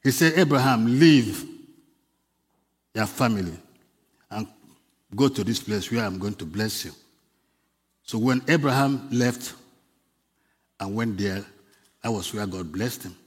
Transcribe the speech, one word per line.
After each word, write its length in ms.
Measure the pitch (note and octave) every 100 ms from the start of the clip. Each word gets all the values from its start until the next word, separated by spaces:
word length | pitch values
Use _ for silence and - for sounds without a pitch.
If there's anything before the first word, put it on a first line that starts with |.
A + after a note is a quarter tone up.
He 80 | C#3
said, 220 | B2+ D#3+ D#3+
"Abraham, 600 | D#3+ C#3 C3+ A#2+ A#2 B2+
leave 460 | E3 D3 A2 - - - - _ _ _ _ _ _ _ _ _ _ _ _
your 120 | G#2+ G#2+
family 460 | - B2 G#2+ F2 E2+ - _ _ _ _ _ _
and 180 | G#2+ G#2+ _ - _ _ _ _
go 140 | G2 -
to 160 | -
this 160 | G2+ A2
place 300 | - G#2 F#2
where 120 | A#2
I'm 140 | G#2+ F#2
going 160 | G2+ G#2
to 100 | D#2+
bless 400 | F#2 A2 - E2
you." 60 | - _ _ _ _ _ _ _ _ _ _
So 120 | - A2+
when 220 | B2 B2+ C3
Abraham 600 | D#3+ C#3+ C3 C#3 C3+ -
left 420 | A#2+ A#2+ A#2+ - - _ _ _ _ _ _ _ _ _ _ _ _
and 140 | G2
went 240 | G#2+ A#2 G2
there, 260 | G2+ F#2+ G2 - _ _ _ _
that 80 | A#2
was 220 | G#2+ -
where 140 | G#2+ G2+
God 240 | F#2 E2+
blessed 320 | F2 A#2+ -
him. 120 | F#2 F2